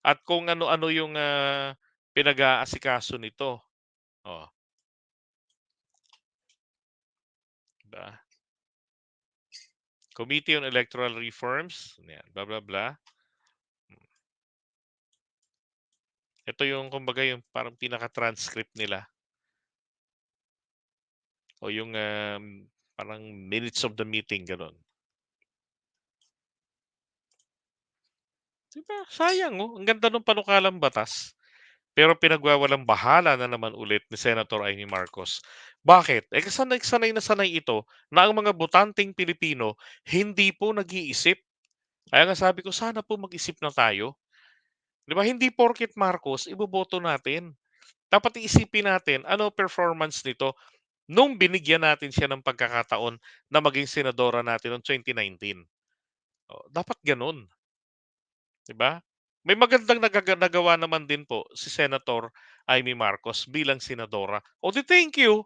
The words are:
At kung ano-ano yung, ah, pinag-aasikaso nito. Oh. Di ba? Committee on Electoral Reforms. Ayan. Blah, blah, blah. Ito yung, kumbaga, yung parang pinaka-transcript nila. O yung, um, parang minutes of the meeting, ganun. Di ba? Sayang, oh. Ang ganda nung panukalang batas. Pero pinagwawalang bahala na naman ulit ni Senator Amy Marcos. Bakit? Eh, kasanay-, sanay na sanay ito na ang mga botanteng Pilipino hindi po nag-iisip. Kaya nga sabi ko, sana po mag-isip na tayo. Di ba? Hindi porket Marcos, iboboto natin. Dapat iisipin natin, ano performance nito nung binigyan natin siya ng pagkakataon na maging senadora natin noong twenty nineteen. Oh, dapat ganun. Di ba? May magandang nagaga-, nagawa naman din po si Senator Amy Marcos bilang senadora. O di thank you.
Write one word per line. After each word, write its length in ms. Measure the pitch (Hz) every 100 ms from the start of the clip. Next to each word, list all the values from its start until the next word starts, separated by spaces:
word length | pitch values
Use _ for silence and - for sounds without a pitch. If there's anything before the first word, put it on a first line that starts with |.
At 240 | - 147 -
kung 240 | 175 170
ano-ano 400 | 170 160 160 160
yung, 240 | 160 156
ah, 640 | 151 147 143 139 139 139 135 _ _ _ -
pinag-aasikaso 1040 | 147 135 135 127 131 - 139 123 - 123
nito. 400 | 113 _ 139 120 _ _ _ _ _ _ 101
Oh. 240 | 85 76 _ _ _ _ _ _ _ _ _ _ _ _ _ _ _ _ _ _ _ _ _ _ _ _ _ _ _ _ _ _ _ _ _
Di 100 | 104
ba? 160 | 98 98 107 _ _ _ _ _ _ _ _ _ _ _ _ _ - _ _ _ _ _
Committee 460 | - 117 147 147 151
on 80 | 135
Electoral 480 | 123 123 123 123 117
Reforms. 800 | 117 - 123 135 175 - - _ 85
Ayan. 200 | 76 -
Blah, 120 | 95 104
blah, 160 | 107
blah. 320 | 101 98 117 143 _ _ _ _ _ _ _ _ _ 87 _ _ _ _ _ _ _ _ _ _ _ _ _ _ _ _ _ _ _ _ _ _ _ _ -
Ito 160 | - 139
yung, 240 | 139 135
kumbaga, 320 | 139 127 123
yung 240 | 131 123 _
parang 240 | 120 120 120
pinaka-transcript 960 | 127 120 120 - 117 110 - 113 110
nila. 320 | 110 104 98 98 _ _ _ _ _ _ _ _ _ _ _ _ _ _ _ _ _ _ _ _ _ _ _ _ _
O 80 | 104
yung, 240 | 107 113
um, 720 | 110 107 104 104 101 104 98 95 _ _ -
parang 240 | 101 107
minutes 640 | 110 101 95 107 117 - 123
of 80 |
the 100 | 107
meeting, 460 | 110 110 - 101 90
ganun. 240 | 90 80 80 _ _ _ _ _ _ _ _ _ _ _ _ _ _ _ _ _ _ _ _ _ _ _ _ _ _ _ _ _ _ _ _ _ _ _ _ _ _ _
Di 80 | 294
ba? 240 | 320 415 370
Sayang, 480 | - 339 370 349 190
oh. 160 | 220 226
Ang 80 | 196
ganda 240 | 220 226
nung 160 | 233 226
panukalang 560 | 208 202 196 190 185
batas. 560 | 143 110 110 - - _ _ _ - _ _
Pero 240 | - 160 165
pinagwawalang 640 | 165 156 147 143 139 139
bahala 560 | 120 104 120 160 170 131
na 80 | 123
naman 320 | 120 113 107
ulit 240 | 107 104 _
ni 80 | 113
Senator 480 | 123 113 110 107 101
Amy 240 | 98 101
Marcos. 560 | 95 90 - 90 - - - - _ 147
Bakit? 480 | 180 160 120 -
Eh, 80 | 143
kasanay-, 400 | 180 - 262 247
sanay 320 | - 240 226
na 80 | 220
sanay 400 | - 208 190 165
ito 240 | - 110 - - _
na 160 | 156 196
ang 80 |
mga 240 | 214 208 175
botanteng 560 | 160 180 208 202 202
Pilipino 640 | 190 175 175 165 135 110 104 - - -
hindi 400 | 170 208 190 196
po 240 | - 208
nag-iisip. 640 | 214 180 185 151 120 165 190 _ _ _ _ _ _ _
Kaya 160 | 135 170
nga 80 |
sabi 320 | 185 185 180 190
ko, 80 |
sana 320 | 180 226 220 -
po 160 | 208
mag-isip 400 | 196 175 - 160
na 80 | 151
tayo. 480 | 139 113 101 113 143 _ _ _ _ _ _ _ _ -
Di 80 | 165
ba? 80 | 208
Hindi 240 | 247 254
porket 480 | - 233 233 233 214
Marcos, 480 | 190 180 143 135 165
iboboto 560 | 196 208 190 185 180
natin. 560 | 170 143 139 151 175 147 _ _ - _ _
Dapat 240 | 202 254 233
iisipin 480 | 220 - 220 214 202
natin, 400 | 185 - 135 -
ano 240 | 202 208
performance 720 | - 190 - 175 165 156 -
nito 320 | 135 120 135 - - _ _ _ -
nung 320 | 160 277 233
binigyan 400 | 180 185 147 165
natin 320 | 160 151 143
siya 160 | - 143
ng 160 | 135 135
pagkakataon 720 | 123 120 120 117 110 117 117 - - _
na 100 | 151
maging 300 | 151 139 139
senadora 560 | - 135 120 123 120 120
natin 320 | 117 120 120
noong 80 | -
twenty 240 | 135 120 117
nineteen. 480 | 101 90 101 92 85 _ _ _ _ _ _ _ _
Oh, 80 | - -
dapat 320 | 147 - -
ganun. 480 | 147 131 135 156 98 _ _ _ _ _ _ _ _ _ _ _ -
Di 80 | 110
ba? 240 | 123 170 _ _ _ _
May 160 | 165 202
magandang 400 | 240 254 220 233
nagaga-, 400 | 220 202 185 185
nagawa 400 | 180 175 175 165
naman 320 | 165 160 143
din 160 | 147 147
po 240 | 113 - -
si 160 | 147
Senator 560 | - 143 135 - 117 113 _ - - -
Amy 240 | 127 127
Marcos 560 | 120 107 101 117 113 -
bilang 320 | 147 143 135
senadora. 560 | - 123 110 107 98 101 _ _
O 80 | 180
di 160 | 226 269
thank 320 | 359 320 285
you. 240 | 240 214